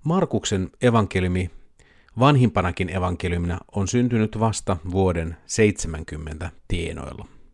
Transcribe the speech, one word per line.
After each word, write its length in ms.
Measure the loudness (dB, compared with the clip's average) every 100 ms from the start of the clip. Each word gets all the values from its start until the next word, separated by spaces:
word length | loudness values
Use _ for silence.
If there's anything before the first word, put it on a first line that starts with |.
Markuksen 640 | 0 2 2 0 -2 -2 -4 _
evankeliumi 680 | 2 4 2 0 0 0 -4 -8 -20 _ _ _ _ 2
vanhimpanakin 800 | 4 6 4 2 -2 -2 -4 -2
evankeliumina 600 | -2 -2 -2 -2 -2 -4 -6
on 160 | -4 0
syntynyt 520 | 2 2 2 0 0
vasta 360 | -2 0 -4 -4 -2
vuoden 460 | 2 2 2 -4 -8 -6
seitsemänkymmentä 1040 | 4 4 4 -6 -8 -10 -10 -10 -8 -10 -12 -4
tienoilla. 580 | -4 -4 -8 -12 -14 -18 -20 -20